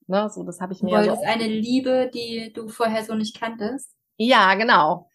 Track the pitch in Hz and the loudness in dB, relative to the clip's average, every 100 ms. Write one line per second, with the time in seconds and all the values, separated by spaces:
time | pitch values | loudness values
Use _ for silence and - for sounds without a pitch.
0 | - 190 214 196 180 175 185 190 208 214 | -4 -2 -2 -6 -12 -6 -6 -4 0 2
1 | 208 214 - 226 226 220 226 254 254 254 | 2 0 -2 -2 -2 -2 0 0 2 0
2 | 254 240 233 226 226 226 220 220 226 220 | 0 -4 -8 -8 -10 -12 -12 -2 -2 -2
3 | 214 220 220 - 226 226 214 269 - _ | -4 -4 -6 -6 -10 -6 -6 -8 -12 _
4 | _ - 226 254 190 196 226 214 151 165 | _ -2 4 6 6 4 4 4 4 0
5 | - | -6